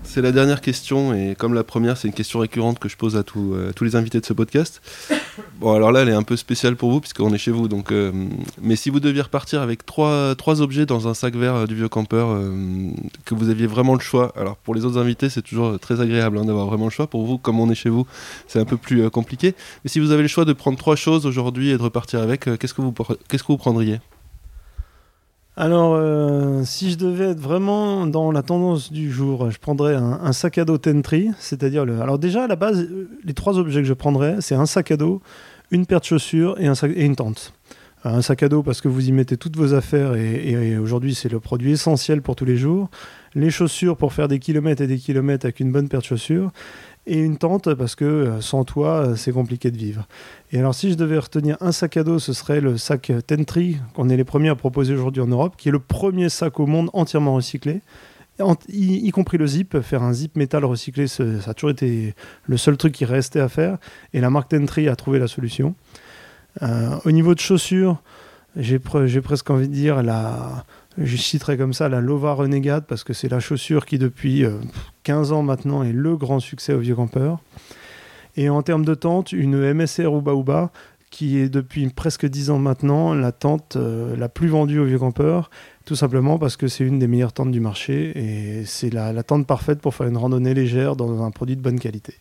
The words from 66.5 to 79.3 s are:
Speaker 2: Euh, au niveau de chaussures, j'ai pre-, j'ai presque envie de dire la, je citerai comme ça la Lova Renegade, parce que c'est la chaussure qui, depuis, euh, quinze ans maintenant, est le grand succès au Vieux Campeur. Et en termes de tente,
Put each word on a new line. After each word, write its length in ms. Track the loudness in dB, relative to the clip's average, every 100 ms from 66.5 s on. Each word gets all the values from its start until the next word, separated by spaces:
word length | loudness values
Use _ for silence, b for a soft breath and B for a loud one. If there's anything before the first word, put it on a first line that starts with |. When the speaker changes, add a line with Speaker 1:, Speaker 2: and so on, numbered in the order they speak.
| -6
Speaker 2:
Euh, 380 | -2 0 -2 -2
au 80 | 2
niveau 220 | 4 4
de 60 | 2
chaussures, 600 | 4 0 2 2 2 0 B B B B B -6
j'ai 220 | -2 -2
pre-, 300 | 0 0 2
j'ai 140 | 2
presque 280 | 0 -4 0
envie 200 | 0 0
de 40 |
dire 300 | 0 0 2
la, 640 | 2 0 -2 -6 -8 -10 -14 b b -4
je 180 | -2 -2
citerai 420 | -2 -4 -2 0
comme 140 | 0
ça 140 | 0 0
la 140 | 0
Lova 320 | 0 0 0
Renegade, 500 | 0 0 2 0 -2 -2
parce 200 | -10 -6
que 80 |
c'est 160 | -6 -2
la 100 | -2
chaussure 460 | -2 -4 0 0 0
qui, 120 | 0
depuis, 460 | 0 0 0 2
euh, 140 | 2 0 -8 B B _
quinze 280 | -2 0 2
ans 100 | 0
maintenant, 420 | 0 0 -2 -2
est 100 | 0
le 240 | 0 0 0
grand 240 | 0 -2
succès 320 | -2 -10 -2
au 60 | -2
Vieux 160 | 0 0
Campeur. 440 | 0 0 -2 -2 _ B B B B B B B B -2
Et 140 | 2
en 120 | 2
termes 220 | 2 0
de 100 | 2
tente, 380 | 0 0 0 -2